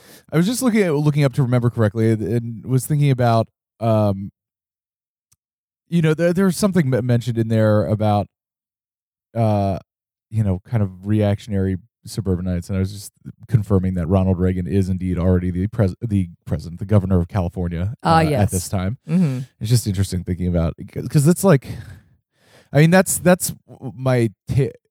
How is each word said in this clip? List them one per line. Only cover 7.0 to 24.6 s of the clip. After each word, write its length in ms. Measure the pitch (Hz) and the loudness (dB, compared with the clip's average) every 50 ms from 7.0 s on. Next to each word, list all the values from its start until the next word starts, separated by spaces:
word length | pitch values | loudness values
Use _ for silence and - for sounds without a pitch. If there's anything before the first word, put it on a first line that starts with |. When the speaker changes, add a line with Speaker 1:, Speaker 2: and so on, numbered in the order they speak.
| 127 | 2
Speaker 1:
mentioned 320 | 123 120 117 113 123 113 113 | 2 0 0 0 -2 -2 -2
in 80 | 113 110 | 0 0
there 380 | 113 110 110 107 107 107 92 | 2 2 4 4 4 2 2
about, 400 | 73 110 101 107 107 104 104 98 - _ _ _ _ _ _ _ _ _ _ _ _ _ _ _ _ _ _ _ _ - | 0 0 0 0 2 2 0 0 -4 _ _ _ _ _ _ _ _ _ _ _ _ _ _ _ _ _ _ _ _ -4
uh, 420 | 113 113 107 104 101 98 98 92 - - _ _ _ _ _ _ _ _ _ | 0 0 2 2 0 0 -2 -4 -6 -8 _ _ _ _ _ _ _ _ _
you 120 | 110 110 107 | -4 -2 0
know, 180 | 98 92 87 - | 0 -2 -2 -4
kind 180 | - 120 110 104 | -4 -2 -2 -2
of 240 | 95 92 90 92 | -2 -4 -8 -4
reactionary 720 | 101 107 107 104 101 101 - - 113 101 98 95 95 95 87 - _ _ _ - | -2 0 2 2 2 0 -2 -4 -4 -4 -2 -2 -2 -2 -4 -8 _ _ _ -20
suburbanites, 640 | 110 - - 95 98 92 85 92 92 90 87 85 - | -12 -8 -6 -2 -2 -2 -2 -2 -4 -4 -4 -4 -4
and 80 | 98 | -4
I 40 | 95 | -2
was 120 | 95 98 101 | -2 -4 -6
just 200 | 98 - - - _ - - - _ - - | -10 -16 -18 -20 _ -20 -20 -20 _ -4 0
confirming 460 | - 110 98 - 107 92 92 95 92 | 0 0 2 2 2 2 2 0 -2
that 120 | 87 82 | -2 0
Ronald 320 | 78 98 95 92 95 95 85 | 0 2 2 2 2 0 0
Reagan 280 | 92 92 92 92 90 | 0 0 0 -2 -4
is 220 | 76 85 98 92 90 | -2 -2 0 0 0
indeed 300 | 95 90 90 92 90 80 | -2 -4 -4 -4 -2 0
already 320 | 85 92 92 87 90 92 | 2 2 2 2 2 0
the 160 | 85 90 95 107 | -2 -2 -4 -2
pres-, 260 | - - 104 92 87 - | -2 0 0 0 -2 -4
the 300 | 120 117 107 98 90 85 85 - _ | -6 -2 -2 -2 -2 -4 -8 -14 _
president, 320 | - - 76 78 85 85 90 | -8 -8 -8 -6 -8 -12 -12
the 80 | 110 | -2
governor 320 | 98 107 101 92 95 95 87 | 2 2 2 4 4 2 0
of 80 | 85 - | 0 0
California, 680 | - 101 87 85 - 92 90 87 85 82 90 104 135 - - | -2 -4 -4 -4 -4 -6 -6 -6 -4 -4 -6 -6 -6 -4 0
Speaker 2:
Ah, 140 | 160 165 | 2 2
Speaker 1:
uh, 40 | 165 160 | 2 2
at 80 | 156 | 2
Speaker 2:
yes. 200 | 143 120 101 95 | 2 0 0 0
Speaker 1:
this 180 | - 92 - - | 0 -4 -6 -4
time. 300 | - 95 90 98 127 - _ - | -4 -4 -4 -4 -6 -8 _ -4
Speaker 2:
Mm-hmm. 320 | 160 185 180 143 131 127 135 - _ - | -2 0 0 0 -2 -4 -8 -12 _ -10
Speaker 1:
It's 100 | 117 107 | -4 0
just 160 | 127 117 - | 0 0 0
interesting 380 | 107 95 95 95 - 92 87 85 | 0 -2 -2 -2 -4 -4 -6 -6
thinking 220 | - 92 82 90 | -6 -6 -4 -2
about, 280 | 90 87 85 82 78 - - - - | -2 0 0 0 -2 -4 -8 -12 -14
'cause, 180 | - - - - | -12 -10 -6 -2
'cause 180 | - 156 135 | 0 2 2
it's 180 | 160 180 - - | 2 2 2 4
like, 220 | 196 156 135 - - - - - - - - _ _ _ _ _ _ _ _ _ _ _ _ _ _ - | 4 2 2 2 -4 -12 -14 -14 -16 -20 -20 _ _ _ _ _ _ _ _ _ _ _ _ _ _ 2
I 80 | 139 | 2
mean, 100 | 156 165 | 4 4
that's, 280 | 180 190 - - - - | 4 4 2 2 -2 -2
that's 360 | - 175 185 - - - - - _ - - - - 131 85 | 2 2 2 2 0 -4 -10 -10 _ -20 -20 -16 -14 -14 -10
my 360 | 117 131 131 127 123 117 113 101 _ _ - | -6 -2 0 0 2 0 -2 -4 _ _ -6
ta-, 220 | - 131 | -2 -2